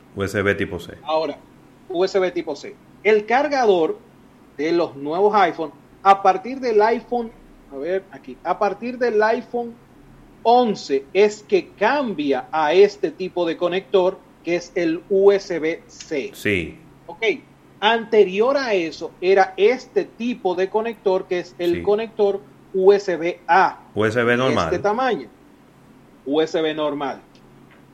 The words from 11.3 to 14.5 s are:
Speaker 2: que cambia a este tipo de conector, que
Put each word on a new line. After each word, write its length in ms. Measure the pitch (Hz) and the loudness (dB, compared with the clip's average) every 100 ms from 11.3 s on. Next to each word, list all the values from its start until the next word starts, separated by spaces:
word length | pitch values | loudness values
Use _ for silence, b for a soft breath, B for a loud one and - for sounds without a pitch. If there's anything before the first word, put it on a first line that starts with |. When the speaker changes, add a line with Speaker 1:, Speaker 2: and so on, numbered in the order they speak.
| 208 | 2
Speaker 2:
que 260 | - 190 - - | -2 -2 -2 -2
cambia 680 | 214 285 247 175 190 127 - | 0 0 -2 -4 -2 -2 -2
a 220 | 156 151 | -2 2
este 380 | 175 196 - 170 | 6 4 4 -6
tipo 340 | - 185 175 170 | -6 -8 -4 -4
de 120 | 165 | -2
conector, 600 | 175 185 190 196 180 185 - - | -2 -2 0 2 2 -2 -20 -12
que 120 | 165 | -4